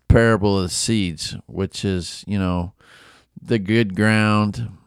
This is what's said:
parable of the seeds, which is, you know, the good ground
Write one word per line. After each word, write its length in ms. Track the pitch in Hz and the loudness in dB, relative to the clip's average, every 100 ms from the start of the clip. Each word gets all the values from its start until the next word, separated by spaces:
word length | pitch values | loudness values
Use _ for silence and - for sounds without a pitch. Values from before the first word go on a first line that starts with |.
| - | 2
parable 480 | 117 117 107 101 98 | 4 6 4 2 2
of 60 | |
the 60 | 87 | 0
seeds, 680 | - - 113 92 78 - - - | -4 0 0 0 -4 -10 -12 -12
which 400 | 87 95 - 104 | -6 -6 -4 -4
is, 400 | 92 82 - - | -4 -6 -12 -6
you 100 | 101 | -2
know, 360 | 92 90 90 - _ - - _ _ - | 0 -2 -4 -10 _ -20 -20 _ _ -18
the 180 | - 117 | -4 -2
good 360 | 95 113 107 92 | 2 0 0 0
ground 760 | 107 110 107 107 104 101 110 95 | 2 4 4 2 0 -2 -10 -12